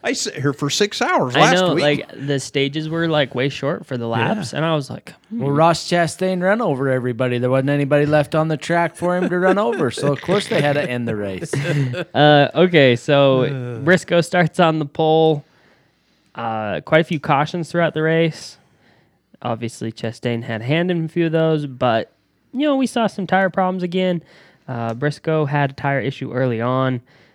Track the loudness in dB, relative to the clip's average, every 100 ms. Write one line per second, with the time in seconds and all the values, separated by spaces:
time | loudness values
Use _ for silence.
0 | -4 -4 -6 -2 -2 -2 -4 0 -2 0
1 | 0 0 2 4 6 6 2 2 2 0
2 | -4 -10 -4 -4 -2 -2 -2 -2 -6 -2
3 | 0 2 0 0 -2 -2 -4 -6 -6 -6
4 | -2 -2 0 -2 -4 -4 0 -2 -4 -12
5 | -14 -20 _ -6 0 4 4 4 0 0
6 | 0 -2 -2 0 0 0 0 0 0 0
7 | -2 -2 -2 0 2 2 2 0 2 2
8 | 4 2 2 0 0 -2 -2 0 0 -2
9 | -2 0 0 2 2 2 0 0 -2 0
10 | -2 -2 0 0 0 0 2 0 -2 -4
11 | -4 -4 -4 -6 -4 -4 -2 -2 -2 -4
12 | -4 2 4 6 4 2 4 6 6 4
13 | 2 4 4 4 0 -4 -8 -4 2 2
14 | 4 0 2 0 0 2 2 2 -4 -2
15 | 2 4 4 0 -4 _ _ _ _ _
16 | _ _ _ -8 -6 -4 -4 -6 2 2
17 | 2 -4 0 0 0 -4 -4 -2 -2 0
18 | 0 2 0 -2 -18 -20 _ _ _ _
19 | _ _ _ _ -8 -6 -8 -8 -12 -8
20 | -10 -6 -4 -4 -4 -6 -2 0 0 -2
21 | -2 -2 0 2 2 0 -4 -2 0 0
22 | -2 _ _ _ _ -4 0 0 0 0
23 | -2 -2 -2 0 2 0 -2 -2 -2 0
24 | 0 -2 -6 -20 -20 _ -10 -6 -4 -2
25 | -4 -2 -2 0 0 0 -2 -2 -2 -2
26 | -4 -6 -8 -2 -2 0 0 0 0 -2
27 | _ _ _